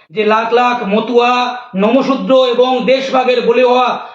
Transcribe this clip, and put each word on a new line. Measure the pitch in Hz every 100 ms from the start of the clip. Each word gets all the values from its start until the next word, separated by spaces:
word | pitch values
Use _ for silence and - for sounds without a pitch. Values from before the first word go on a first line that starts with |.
| _
যে | 170
লাখ | 208 220 -
লাখ | 240 247 240
মতুয়া, | 190 214 226 240 240 247 247 - - 190
নমশূদ্র | 214 262 247 254 190 262 254
এবং | 240 254 247 202
দেশভাগের | 262 - 254 247 240
বলি | 214 240
হওয়া | 247 247 247 - -